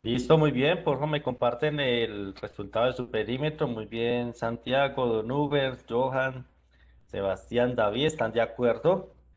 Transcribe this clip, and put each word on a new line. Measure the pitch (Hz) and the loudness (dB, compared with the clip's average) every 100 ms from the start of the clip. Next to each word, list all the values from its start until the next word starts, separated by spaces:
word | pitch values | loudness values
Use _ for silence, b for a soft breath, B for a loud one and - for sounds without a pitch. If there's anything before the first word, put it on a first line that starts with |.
Listo, | 110 123 123 160 | -2 -2 4 6
muy | 151 | 6
bien. | 123 139 175 | 4 2 2
Por | 165 135 | 0 -2
favor, | 151 | 0
me | 151 | -2
comparten | 147 123 123 120 151 147 | -4 0 0 2 -2 0
el | 135 120 113 104 98 95 | 0 2 0 -4 -8 -8
resultado | 104 - 101 110 123 | -12 -10 -4 2 2
de | |
su | 127 120 | 0 -4
perímetro. | 110 107 131 151 156 139 | -2 -2 -2 -4 -2 -4
Muy | 113 107 | -4 -6
bien, | 113 117 123 120 | -2 0 0 -2
Santiago, | 117 117 117 - 131 139 135 123 | -4 -4 -4 0 2 2 0 0
Don | 110 110 | 0 0
Uber, | 139 147 143 135 123 - | -2 0 0 0 -4 -4
Johan, | 117 131 131 131 131 127 _ _ b b b _ | -2 0 0 -2 -4 -16 _ _ b b b _
Sebastián, | 98 98 95 - 117 123 120 | -4 -2 -4 -2 0 2 2
David, | 104 110 151 | 0 2 0
¿están | - 113 | 0 -2
de | 113 | 0
acuerdo? | 113 - 123 117 160 185 - - _ | 0 2 2 2 2 2 -2 -20 _